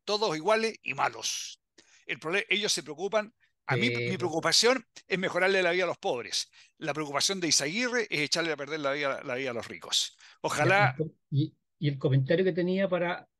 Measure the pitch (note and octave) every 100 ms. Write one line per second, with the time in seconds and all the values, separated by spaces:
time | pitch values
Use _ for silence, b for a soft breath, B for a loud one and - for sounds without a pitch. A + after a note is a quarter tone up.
0 | - G#3 G#3+ D#3 E3+ A3 A3+ - - C#3
1 | C3 A2 - - - - _ _ b b
2 | b D#3+ D#3 G3 - F#3+ G#3 - D3+ D3
3 | F#3+ G#3+ G#3 - _ _ - C#3 A#3 A#2+
4 | A#2+ - F3 D#3 D#3 D#3+ A3+ C4 - -
5 | - F#3 F#3 E3+ F#3 G3 F3+ F3+ F3 C#3+
6 | G3 B2+ G2+ - - b b b D#3 D3
7 | D3+ C#3 - G3 E3+ C#3 D3 G3+ B3 A#3+
8 | G3+ D#3 C#3+ E3+ E3 C#3+ C#3+ D#3 C#3 C#3
9 | C#3+ B2 C#3+ B2 C3+ A#2 - F#2 - -
10 | - - B B D3+ - D#3 G3 G3+ -
11 | D#3 - _ C#3 D#3 - _ - D3 C#3
12 | D3+ C#3 C3+ E3+ F#3 F3 F3 F#3+ F#3+ F3+
13 | F3 F3+ - _